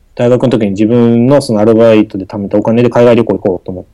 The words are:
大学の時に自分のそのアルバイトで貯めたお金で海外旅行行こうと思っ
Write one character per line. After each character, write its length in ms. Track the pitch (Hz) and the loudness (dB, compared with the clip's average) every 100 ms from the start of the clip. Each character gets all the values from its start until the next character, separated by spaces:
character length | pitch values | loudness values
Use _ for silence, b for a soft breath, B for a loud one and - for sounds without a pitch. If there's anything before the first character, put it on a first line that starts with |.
| _ - | _ -4
大 140 | 120 | 0
学 140 | 123 | 0
の 40 | 127 | 0
時 160 | 120 | 0
に 60 | 104 | -2
自 160 | 95 110 | -2 0
分 400 | 120 117 117 123 | 2 2 2 2
の 140 | 143 | 0
そ 100 | 135 | 0
の 80 | 107 | -2
ア 40 | |
ル 100 | 107 110 | 2 2
バ 180 | 117 | 4
イ 140 | 110 107 | 2 0
ト 100 | 98 | -6
で 60 | |
貯 140 | 95 104 | -12 -10
め 100 | 98 | -6
た 100 | 104 | -4
お 40 | |
金 200 | 113 117 | -2 0
で 80 | 120 | 0
海 140 | 120 | 2
外 100 | 120 | 2
旅 100 | 117 | 2
行 100 | 110 | 0
行 40 | - | -2
こ 220 | 101 90 | -4 -6
う 20 | - | -10
と 40 | |
思 120 | 92 | -14
っ 20 | - | -16